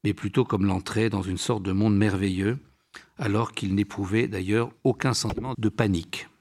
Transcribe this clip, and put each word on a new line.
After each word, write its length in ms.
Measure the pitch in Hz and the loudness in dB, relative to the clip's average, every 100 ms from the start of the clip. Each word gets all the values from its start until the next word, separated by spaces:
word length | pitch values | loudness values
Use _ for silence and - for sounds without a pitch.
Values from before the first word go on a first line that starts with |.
mais 100 | 104 | -2
plutôt 300 | 98 104 135 | -2 -2 0
comme 220 | 123 104 98 | 2 2 2
l'entrée 440 | 95 - 110 113 | 2 -2 0 0
dans 120 | 101 | 0
une 160 | 92 90 | -2 -4
sorte 240 | - 113 | -2 -2
de 100 | 92 | 0
monde 240 | 95 107 101 | 2 4 4
merveilleux, 600 | 107 95 98 92 98 131 - _ _ - - - | 4 2 0 0 -2 -2 -8 _ _ -20 -20 -6
alors 340 | 113 104 117 | -2 0 -2
qu'il 220 | - 98 | -4 -2
n'éprouvait 540 | 98 101 - 98 107 120 | 0 0 -2 -2 0 0
d'ailleurs 420 | 101 92 107 117 - | -2 -2 0 -2 -2
aucun 300 | 139 120 135 | -2 0 0
sentiment 400 | 113 110 95 127 123 | 0 -2 -4 -6 -2
de 100 | 110 | -2
panique. 600 | - 113 90 80 - - _ | 2 2 2 -2 -12 -12 _